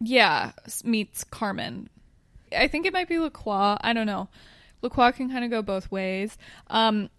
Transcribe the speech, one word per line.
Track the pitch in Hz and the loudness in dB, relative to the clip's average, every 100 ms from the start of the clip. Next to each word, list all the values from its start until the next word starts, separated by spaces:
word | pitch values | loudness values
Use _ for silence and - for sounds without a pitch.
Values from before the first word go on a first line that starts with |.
Yeah, | 226 254 196 147 - - - | 2 6 6 4 0 -6 -12
s-, | - | -8
meets | - 220 208 - | -2 0 -2 -8
Carmen. | - - 208 190 - 127 - - - _ _ - - - | -10 -6 -4 -4 -6 -8 -14 -20 -20 _ _ -20 -4 0
I | 254 | 2
think | 302 370 | 2 -2
it | |
might | 370 349 | -2 -2
be | 339 | -2
Lacroix. | 311 - 220 196 202 202 | -2 -4 -4 0 2 2
I | - | 0
don't | 233 214 | 0 0
know. | 190 190 - - - - _ | -4 -8 -14 -20 -20 -20 _
Lacroix | 247 - 247 | -4 4 4
can | 254 254 | 4 -4
kinda | 262 240 | -4 -2
go | 226 | -2
both | 202 190 - | -2 -4 -4
ways. | 190 190 190 214 - - - - | -4 -2 -2 -6 -8 -20 -20 -2
Um, | 226 226 214 202 | 2 2 2 -2